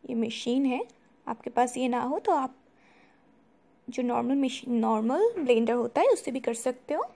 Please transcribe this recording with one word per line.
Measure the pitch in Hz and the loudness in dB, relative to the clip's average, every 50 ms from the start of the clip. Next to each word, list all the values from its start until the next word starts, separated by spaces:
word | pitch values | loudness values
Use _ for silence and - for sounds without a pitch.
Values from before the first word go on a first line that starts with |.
| - - | -8 -6
ये | 254 | -4
मशीन | 226 226 226 226 - - 233 240 269 277 | -2 -2 -2 -4 -6 -4 -2 0 2 2
है, | 262 247 269 480 - - _ _ _ _ _ _ | 2 0 -2 -4 -8 -10 _ _ _ _ _ _
आपके | - 226 - - 240 | -10 -10 -8 -10 -4
पास | 233 240 247 247 - | 0 2 0 2 0
ये | 254 254 | -2 -2
ना | 254 247 240 | 0 0 -2
हो | 247 254 285 - | -2 -2 -4 -2
तो | - - | 0 0
आप | 349 294 262 262 - _ _ _ _ _ _ _ _ _ _ _ _ _ _ _ _ _ _ _ _ _ _ _ _ _ _ - | 0 2 0 -4 -8 _ _ _ _ _ _ _ _ _ _ _ _ _ _ _ _ _ _ _ _ _ _ _ _ _ _ -10
जो | 240 - 247 | -6 -4 -2
normal | 240 240 240 240 240 277 | 0 0 0 0 0 0
मशीन, | 277 269 254 262 - - - 240 | 0 0 -2 -4 -6 -6 -2 0
normal | 233 220 220 226 214 220 226 262 339 427 480 466 | 0 2 2 0 0 0 0 2 2 2 2 2
blender | 392 302 247 240 226 233 226 233 | 0 2 4 4 4 4 2 2
होता | 247 233 233 - 294 | 0 -2 0 2 2
है | 370 | 4
उससे | 539 466 - - - | 4 4 2 0 -6
भी | 240 262 | -6 -4
कर | 233 233 233 | -4 -4 -4
सकते | 226 - 254 254 254 - - 294 | -2 -4 -4 -4 -4 -6 -4 -4
हो। | 320 605 740 - | -4 -4 -6 -8